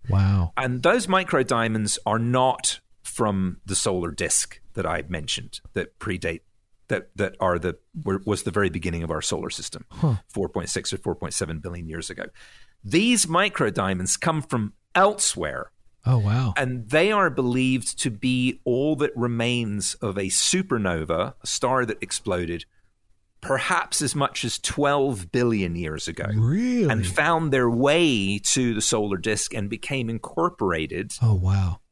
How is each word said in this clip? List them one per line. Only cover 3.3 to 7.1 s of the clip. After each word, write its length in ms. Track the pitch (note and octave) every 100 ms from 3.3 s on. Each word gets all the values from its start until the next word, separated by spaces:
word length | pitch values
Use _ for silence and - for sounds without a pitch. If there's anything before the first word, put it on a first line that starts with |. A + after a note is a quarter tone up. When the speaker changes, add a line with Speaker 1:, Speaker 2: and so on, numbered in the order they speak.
| G2 F#2 F2+ -
Speaker 2:
the 80 |
solar 360 | F#2+ A2 F#2 E2+
disk 500 | D2 E2 - - - -
that 120 | - E2
I 160 | E2+ C#2+
mentioned 520 | E2+ D2 - - - -
that 240 | G2 - _
predate, 420 | - F#2 F2 E2+ _ _ _ _ _
that, 220 | G2 -